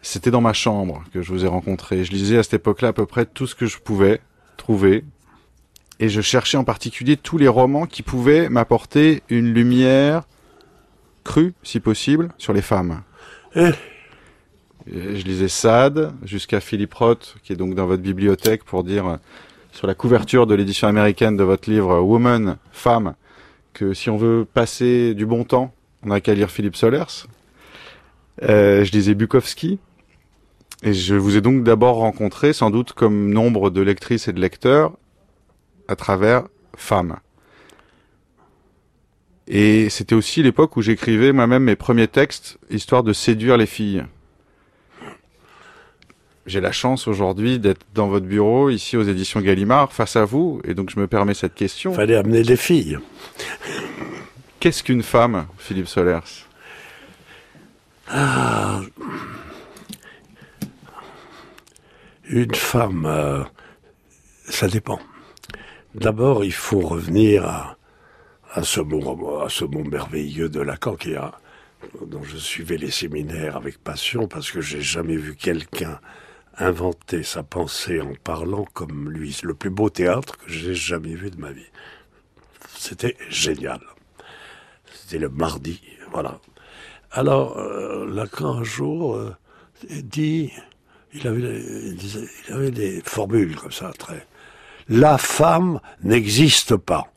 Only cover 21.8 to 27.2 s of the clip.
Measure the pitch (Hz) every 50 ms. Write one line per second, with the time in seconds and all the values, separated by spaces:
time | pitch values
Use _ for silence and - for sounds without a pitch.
21.8 | 98 90 90 85 90 98 113 117 120 123 120 117 110 95 82 - _ _ _ -
22.8 | - 131 117 117 107 87 78 _ _ _ _ - - - _ _ _ _ _ -
23.8 | 107 95 95 - - - 107 104 113 117 117 117 110 - _ 123 117 - - -
24.8 | 123 123 123 123 120 117 110 101 107 110 117 117 120 - - 123 131 131 - _
25.8 | _ _ _ _ - 107 101 101 - - 104 101 104 98 - - 104 101 90 -
26.8 | - 113 123 151 175 - - -